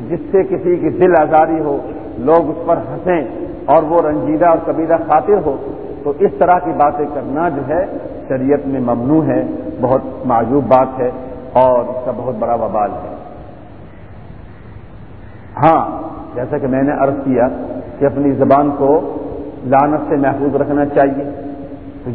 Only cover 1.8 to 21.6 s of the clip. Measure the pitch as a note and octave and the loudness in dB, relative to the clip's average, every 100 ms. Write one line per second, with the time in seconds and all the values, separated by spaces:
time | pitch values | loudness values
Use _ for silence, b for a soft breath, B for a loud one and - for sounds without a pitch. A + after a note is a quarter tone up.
1.8 | - - - - B2 E3 D3 D#3 - E3 | -6 -10 -12 -4 4 4 4 -2 0 -2
2.8 | - D3 F3+ F3 B2 - - - - D3+ | -2 -6 -2 0 -2 -6 -10 -6 2 4
3.8 | D#3 E3+ D#3 D3+ C3+ D#3 F3 E3 - - | 4 2 2 0 0 2 4 4 2 -2
4.8 | D#3+ E3 - D3+ F3+ G3+ D3+ C3 - - | 2 0 2 2 4 2 2 -4 -6 -10
5.8 | - - C#3+ C#3+ F#3+ - F3 F3+ F3+ D#3 | -12 -8 -4 0 0 2 4 4 2 2
6.8 | D3 C#3+ C#3+ C#3+ B2 C#3 F3 C#3 C3+ D#3+ | 2 2 -4 -4 -4 -2 -2 -2 -2 -2
7.8 | G3 - - - - C3 C3 C#3+ C#3 C3+ | -2 -6 -10 -10 -4 -2 2 2 0 -2
8.8 | A#2+ A#2 B2 D#3 C#3 B2+ - - - - | 0 0 2 2 4 2 -2 -6 -8 -2
9.8 | B2 C3 C3 - B2+ A#2 A2+ C#3 A#2+ B2+ | 0 0 -2 -6 0 0 2 0 4 4
10.8 | C3 - B2 A#2+ - - - - B2+ B2 | 4 0 -4 -4 -10 -14 -2 4 4 4
11.8 | A#2 B2 B2+ A2+ A#2+ A2+ A2+ A#2 A2 G#2+ | 0 -4 -6 -4 -4 -2 0 0 0 0
12.8 | G2+ F#2+ - - - - - - - - | -2 -4 -10 -12 -16 -18 -18 -18 -20 -20
13.8 | - - - - - - - - - - | -20 -20 -20 -18 -18 -18 -18 -20 -20 -20
14.8 | - - - - - - - - D3+ D#3 | -18 -20 -18 -18 -18 -20 -14 0 4 4
15.8 | A2+ - - - - - B2 D3 C3+ C3 | 2 -6 -10 -12 -10 -8 -4 -2 0 0
16.8 | C#3 C#3 C#3 C#3 C3+ B2 D3 - - - | 2 2 0 0 0 2 2 0 -8 -10
17.8 | - - C#3 C#3 C#3+ B2+ C#3+ C#3 D3 - | -10 -2 0 2 0 2 4 4 4 2
18.8 | C#3 D3+ - - - - - - B2+ C3+ | 2 2 0 -8 -10 -10 -12 -10 0 2
19.8 | D3 D3+ - D3+ C3+ C3 C#3+ C3+ C#3+ C#3+ | 4 2 0 0 0 0 0 0 0 0
20.8 | C#3+ D3+ C#3+ C3+ D3 - - - | 2 4 2 2 -6 -8 -12 -12